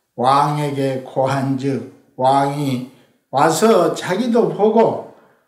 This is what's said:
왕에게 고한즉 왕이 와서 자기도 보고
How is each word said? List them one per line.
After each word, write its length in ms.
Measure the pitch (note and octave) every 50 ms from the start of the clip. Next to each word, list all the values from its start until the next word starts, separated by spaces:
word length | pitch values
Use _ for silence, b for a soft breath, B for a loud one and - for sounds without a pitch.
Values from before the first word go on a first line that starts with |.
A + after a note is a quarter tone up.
| _ _ -
왕에게 880 | - A#2+ B2+ C#3 C#3+ D3 D3+ D3+ D3 D3+ C#3+ C#3 C3+ C3+ C3+ C3 B2 -
고한즉 1080 | - - C#3 C3 C3 C#3+ C#3 C3+ C3+ C3+ B2 C3 C#3 B2+ A#2 A2+ - - _ _ _ _
왕이 760 | - B2+ C3 C#3 - E3 C#3+ C#3+ D3 D3 C3+ B2 A#2+ - - b b b b b b b -
와서 640 | - C3+ D3+ E3 D#3+ - G#3+ A3+ A3+ F#3 E3+ - -
자기도 560 | - - - F3+ G3+ B3+ B3 A3 A#3 G3 D#3+
보고 680 | - - G3 A3 A3 A3+ A3 D#3 - - - - b b b b b b b